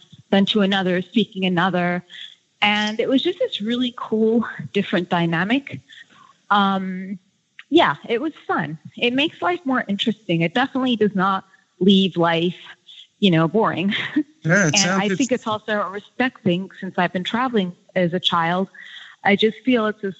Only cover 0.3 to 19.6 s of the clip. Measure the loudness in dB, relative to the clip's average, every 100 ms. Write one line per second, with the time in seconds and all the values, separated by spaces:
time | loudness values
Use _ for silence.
0.3 | 2 2 2 2 0 0 -2 -2 -2 -2
1.3 | -2 -2 2 0 0 -2 -2 -8 -18 -20
2.3 | -20 _ _ -2 0 -2 -2 0 0 0
3.3 | -2 -4 -4 -4 -4 -4 -6 -4 0 2
4.3 | 2 -2 -8 -6 -4 -2 -2 0 0 0
5.3 | 0 0 -2 -4 -12 -16 -20 -20 -20 -20
6.3 | _ 0 2 2 0 -4 -8 -10 -12 _
7.3 | _ _ -20 2 4 4 0 -4 -4 -4
8.3 | -8 -4 -2 -4 -8 -14 -4 -2 0 -2
9.3 | -2 -4 -2 -2 -2 -2 -2 -2 -2 -2
10.3 | 0 0 0 -2 0 -2 2 2 2 0
11.3 | -2 -6 _ _ 0 4 6 4 2 2
12.3 | 2 -2 -4 -14 -20 -20 -20 _ _ 4
13.3 | 4 4 2 0 0 -2 -4 -4 -4 -4
14.3 | _ 0 2 4 2 0 0 0 -2 -2
15.3 | -2 -4 -6 -4 -4 -4 -8 -10 -4 -2
16.3 | -2 -2 -2 -4 -12 -6 -2 -2 -2 -4
17.3 | -2 0 0 -2 -6 _ -2 0 0 0
18.3 | 0 0 0 -4 -8 -20 -20 -20 -4 0
19.3 | 2 2 0